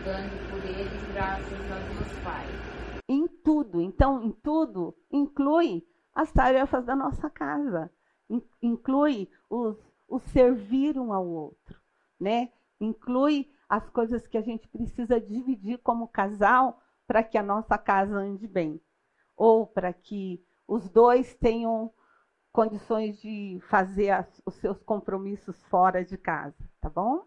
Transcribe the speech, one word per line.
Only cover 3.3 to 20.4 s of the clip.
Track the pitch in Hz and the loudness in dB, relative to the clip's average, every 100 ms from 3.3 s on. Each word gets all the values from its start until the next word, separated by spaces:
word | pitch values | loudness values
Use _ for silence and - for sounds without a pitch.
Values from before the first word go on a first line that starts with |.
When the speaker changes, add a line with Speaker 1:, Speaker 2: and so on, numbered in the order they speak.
| - 302 302 240 170 | 0 2 2 2 -2
Speaker 2:
Então, | 180 - 269 269 | -2 -2 -2 -2
em | 220 | -4
tudo, | - 294 320 302 190 165 - _ | -6 -4 -2 -2 -4 -8 -10 _
inclui | 277 285 - 277 320 339 170 - _ _ | -4 -4 -2 2 2 2 -2 -10 _ _
as | - 311 | -4 0
tarefas | - 262 262 269 254 | 2 4 4 2 -2
da | 240 | -2
nossa | 269 269 - 302 | -2 -2 -4 -8
casa. | - 285 294 285 175 160 _ _ _ _ | -6 -6 -4 -2 -4 -6 _ _ _ _
In-, | 233 - _ | -6 -6 _
inclui | 233 233 - 269 294 233 185 _ _ | -2 -2 0 2 2 0 -6 _ _
os, | 233 226 220 _ _ _ | -4 -4 -6 _ _ _
o | 254 | -8
servir | - 277 247 247 196 262 285 269 | 0 6 6 6 0 0 0 0
um | 240 | -2
ao | 196 180 | -2 -2
outro, | 165 147 - - - _ _ _ _ | -6 -8 -14 -20 -20 _ _ _ _
né? | 190 233 247 _ _ _ | 0 0 -2 _ _ _
Inclui | 214 208 - 254 285 294 262 _ _ | -6 -6 -2 2 2 2 -2 _ _
as | 214 - | -4 -2
coisas | - 226 233 - | -2 0 -2 -4
que | 226 | -4
a | |
gente | 214 226 - | -4 -8 -12
precisa | 220 233 - 233 233 | -8 -8 -6 0 0
dividir | 202 220 254 233 196 240 | 0 -6 -4 -4 -4 -4
como | - 233 226 | -2 -2 -2
casal | - 196 208 202 254 262 - _ _ _ | -2 -2 4 6 6 4 0 _ _ _
pra | 220 | 2
que | 226 220 | 2 -2
a | |
nossa | 202 208 220 208 | 0 -2 0 -2
casa | - 196 196 | 2 2 2
ande | 202 202 196 214 | -2 -4 -8 -4
bem. | 185 156 160 _ _ _ _ _ | -2 -2 -6 _ _ _ _ _
Ou | - 220 220 214 | 4 6 6 4
pra | - 180 | -4 -4
que | 170 _ 208 190 180 | -6 _ -8 -8 -8